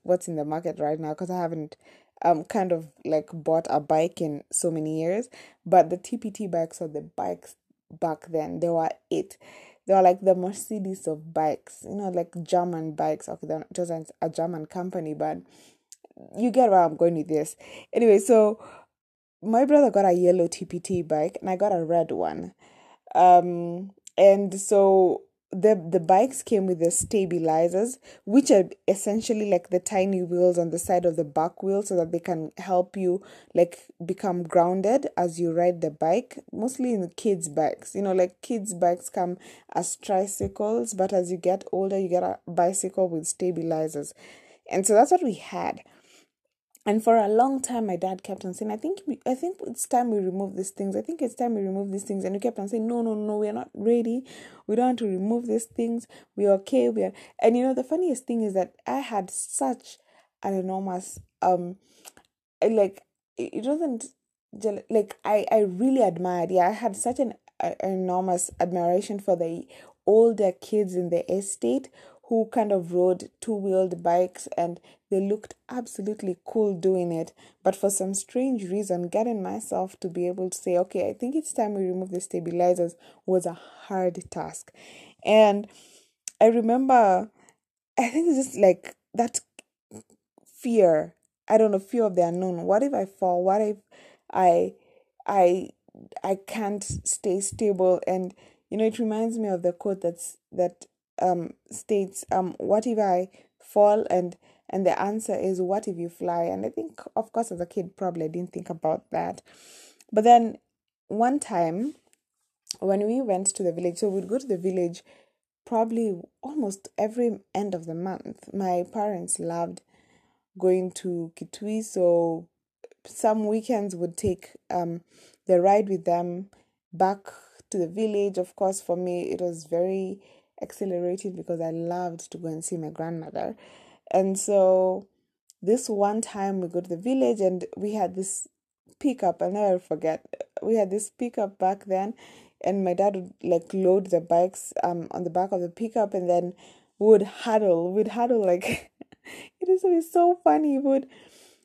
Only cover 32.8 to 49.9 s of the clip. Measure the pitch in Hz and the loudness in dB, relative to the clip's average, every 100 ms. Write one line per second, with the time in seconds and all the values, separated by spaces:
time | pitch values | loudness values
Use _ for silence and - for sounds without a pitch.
32.8 | 180 196 180 185 - - _ 170 175 - | 0 -2 -2 -2 -6 -20 _ 2 2 0
33.8 | _ - 170 185 196 175 170 175 170 190 | _ -12 -8 -4 -2 -2 2 2 4 2
34.8 | 202 277 285 - 175 165 170 165 175 170 | 2 0 0 -2 -2 -2 -2 2 2 2
35.8 | 160 151 160 208 247 - - - 247 262 | -6 -2 0 0 -2 -20 -12 -6 -6 -4
36.8 | 254 214 175 - 220 185 165 147 151 - | -2 -2 -4 -4 -2 -2 -2 -2 -2 -4
37.8 | - 196 196 185 180 _ - 226 202 175 | -10 -4 0 2 2 _ -6 -6 -6 0
38.8 | 175 175 - 190 180 180 - - - - | 0 0 -4 -4 -4 -6 -14 -20 -8 -6
39.8 | 175 - - 190 202 - 196 196 208 233 | -6 -8 -2 0 0 -4 -8 -4 -2 -2
40.8 | 233 190 190 196 175 180 180 190 - 185 | -4 -2 0 0 0 -2 0 0 -2 -4
41.8 | 196 196 180 180 185 - - 175 175 190 | -2 -2 0 0 0 -6 -4 0 0 0
42.8 | 185 190 180 165 160 - 180 165 165 160 | -4 0 0 -2 -6 -4 -4 -2 -2 -2
43.8 | 156 147 151 - - - _ _ - 190 | -2 -6 -12 -16 -20 -20 _ _ -4 -2
44.8 | 196 208 294 359 277 170 - 180 - - | 4 6 8 4 2 -4 -8 -8 -6 -8
45.8 | - _ _ _ _ _ _ _ _ _ | -16 _ _ _ _ _ _ _ _ _
46.8 | 214 220 226 226 202 220 262 269 262 240 | -2 0 4 4 4 2 2 0 -4 -4
47.8 | 208 175 185 185 - 190 190 180 214 220 | -4 -4 -4 -6 -10 -10 -10 -8 -8 -6
48.8 | 311 392 294 - 247 262 349 392 - 240 | -6 -6 -8 -6 -4 -4 -4 -8 -12 -10
49.8 | - | -2